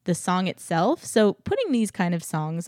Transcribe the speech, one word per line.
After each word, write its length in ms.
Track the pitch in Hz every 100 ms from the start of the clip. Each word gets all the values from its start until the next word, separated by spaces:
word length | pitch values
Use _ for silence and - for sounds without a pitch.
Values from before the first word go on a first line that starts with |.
| -
the 100 | 165
song 320 | - 180 185
itself. 580 | - - 165 202 339 -
So 280 | - 208
putting 380 | - - 453 427
these 200 | 240 208
kind 220 | - 175 170
of 80 |
songs 440 | - 160 156 165